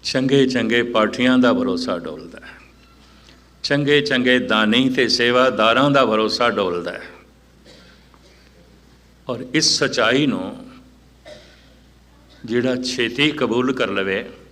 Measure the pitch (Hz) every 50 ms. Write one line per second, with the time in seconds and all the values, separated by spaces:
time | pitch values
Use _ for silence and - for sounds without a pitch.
0 | - - - 135 127 135 139 139 135 127 127 123 113 110 113 120 117 120 - 113
1 | 107 107 - - 123 127 127 127 127 120 110 95 127 98 92 87 - - 95 85
2 | 80 78 76 - - 85 - - - - - - - - - - - _ _ _
3 | - _ - - - - - - _ _ _ _ - - 147 143 147 139 147 147
4 | 143 147 139 123 123 127 127 127 110 101 110 107 110 107 110 123 131 131 127 131
5 | 127 110 - 120 120 120 120 123 127 131 117 104 107 110 113 127 147 147 - 151
6 | 131 110 107 107 110 107 98 - 123 120 107 104 101 92 87 87 85 85 92 -
7 | - - - - - _ _ _ _ _ _ _ _ - - - - - - -
8 | _ - _ _ _ - - - - - _ - - _ - _ _ _ - _
9 | _ _ _ _ _ - 127 117 127 - - 147 131 - - - 147 131 127 127
10 | 113 110 120 139 151 139 107 92 92 98 110 - - - - - - - _ _
11 | _ _ _ _ _ - - - - - - - - - - _ - - _ _
12 | _ _ _ _ _ _ - - - 110 113 123 120 127 127 123 127 - - -
13 | 120 113 117 - 143 151 147 - 131 113 110 123 123 127 127 127 123 98 101 98
14 | 95 98 95 101 120 - - - - -